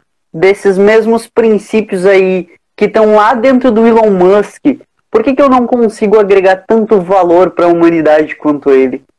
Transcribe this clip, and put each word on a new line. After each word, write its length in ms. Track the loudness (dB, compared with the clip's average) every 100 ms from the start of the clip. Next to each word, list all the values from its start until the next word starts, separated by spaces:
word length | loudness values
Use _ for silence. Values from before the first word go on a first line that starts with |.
| _ _ _
desses 420 | -4 -2 0 -2 0
mesmos 520 | 2 2 0 -4 -4
princípios 760 | -2 0 -2 -2 -6 -4 -4
aí 440 | 0 0 0 -4 -8 _ _ -6
que 120 | -4
tão 260 | 0 0
lá 200 | 2 0
dentro 360 | 0 0 0 0
do 160 | 2 2
Elon 240 | 2 2
Musk, 540 | 2 2 0 -2 -4 -4 -4 _ _ _
por 120 | -4
que 120 | -2
que 80 | 0
eu 60 | 2
não 180 | 2 0
consigo 520 | -2 -2 -2 0 0
agregar 460 | 2 0 0 -2 -2
tanto 340 | -2 0 -2
valor 500 | 0 0 2 2 0
pra 180 | 0 -2
humanidade 640 | 2 0 0 0 0 -2 -6
quanto 340 | -6 -4 0
ele? 340 | 0 0 -4 _